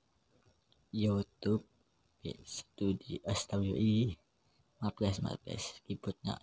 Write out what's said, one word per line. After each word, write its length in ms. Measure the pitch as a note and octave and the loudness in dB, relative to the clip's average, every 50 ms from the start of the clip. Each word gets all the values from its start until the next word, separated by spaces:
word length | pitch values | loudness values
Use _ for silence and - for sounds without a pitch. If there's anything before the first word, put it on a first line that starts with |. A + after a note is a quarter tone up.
| _ _ _ _ _ _ _ _ _ _ _ _ _ _ _ _ _ _ - | _ _ _ _ _ _ _ _ _ _ _ _ _ _ _ _ _ _ -4
YouTube 720 | A2 G#2+ G#2+ G2+ G2+ G2+ - _ - - G#2 G#2+ A2 - _ _ _ _ _ _ _ _ _ _ _ - D#2+ - - - | 0 2 2 2 2 0 -4 _ -6 0 0 0 0 0 _ _ _ _ _ _ _ _ _ _ _ -10 -10 -10 -8 -6
Studio, 800 | - - - - _ _ - G2+ G2 F#2+ F#2 - - G2+ - - | -4 -2 -2 -2 _ _ -2 0 2 0 0 -2 -8 -10 -8 -2
astagfirullah. 960 | - G#2 - - - - G2+ G2 G2 F#2 - G#2+ A2 G#2+ A2 A#2+ A#2+ F2 - _ _ _ _ _ _ _ _ _ _ _ - A2 | 0 0 0 0 0 0 0 0 0 2 4 4 4 4 4 4 2 0 -6 _ _ _ _ _ _ _ _ _ _ _ -4 -4
Maaf, 120 | G#2 - - | -4 -2 0
guys, 220 | G#2+ G2+ G2 F#2+ - | 0 0 2 0 -2
maaf, 160 | - - - - | -4 -4 -6 -8
guys, 340 | - F2 - - - - - _ | -8 -6 -4 -4 -4 -6 -8 _
keyboardnya 500 | - G2+ - - G#2 - _ - - - - | -10 -8 -6 -4 -6 -6 _ -4 -6 -6 -6